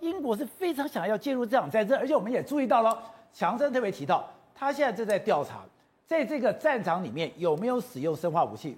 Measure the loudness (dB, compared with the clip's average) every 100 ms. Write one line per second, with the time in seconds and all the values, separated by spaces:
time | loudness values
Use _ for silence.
0 | -6 -4 -2 -2 -4 -4 -4 -2 -4 -2
1 | 0 0 0 -2 2 2 2 2 2 2
2 | 2 2 2 -2 0 -2 4 4 4 0
3 | -8 -20 -20 -2 -2 0 0 0 -2 -2
4 | 0 0 0 -14 _ -4 -2 2 0 0
5 | 0 0 2 0 0 -8 -18 _ _ _
6 | _ 0 0 0 0 2 2 2 0 -2
7 | -2 -4 -6 -2 0 2 0 -2 -4 -4
8 | -2 -2 0 2 0 -2 -10